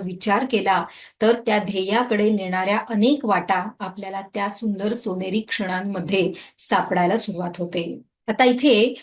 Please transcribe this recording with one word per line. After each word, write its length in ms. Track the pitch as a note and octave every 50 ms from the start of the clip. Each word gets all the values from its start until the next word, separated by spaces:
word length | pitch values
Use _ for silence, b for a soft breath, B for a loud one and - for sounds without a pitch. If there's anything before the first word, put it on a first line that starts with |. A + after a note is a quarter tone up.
| F3+
विचार 400 | F#3 F#3 F#3 - G#3+ G3+ A#3 C4 B3+
केला, 340 | A#3 G3 F#3+ G3 F#3 E3+ E3+ B B B B B B -
तर 120 | A3 A3+ A#3+
त्या 240 | A#3+ - A3+ G#3+
ध्येयाकडे 720 | G#3 F#3 F3 G3+ F#3+ F#3+ F#3+ G#3 A#3+ B3 B3 A3+ G3+ G#3 A3
नेणाऱ्या 500 | G#3+ G3 F#3+ F#3 F3+ F#3 F#3 G3 G#3 A3+ - -
अनेक 360 | A3+ G#3 G#3+ C4 D4 C#4+ -
वाटा 440 | G#3 F#3+ F3+ F3+ - F#3+ F3+ F#3 G#3+ - -
आपल्याला 420 | G3+ F#3+ F#3 G3+ G3 F#3+ G3 F#3+ G3 - -
त्या 160 | G#3 G3+ G#3+
सुंदर 440 | G#3 - A3+ G#3+ G3+ F#3+ G3+ G#3+ A#3
सोनेरी 480 | A#3 - G#3+ F#3 F#3 F#3 F#3 F#3+ A3
क्षणांमध्ये 920 | A3 - - - G3 F3+ F#3 F#3 G3 G3+ G3 F3+ E3 D3 G3 F#3+ F3 F3 B B B B B -
सापडायला 580 | - - G#3+ F#3 F3+ - F#3 F3+ F3 F3 G3+
सुरुवात 340 | A3 - - F3 F3 F3+ F3 F3 -
होते. 420 | F3 E3+ - E3+ E3+ E3+ - - - _ _ _ _
आता 160 | - G#3 G3+ B3+
इथे 500 | B3 B3 B3 C#4+ D4 A3+ G#3 A3+ B3+ B B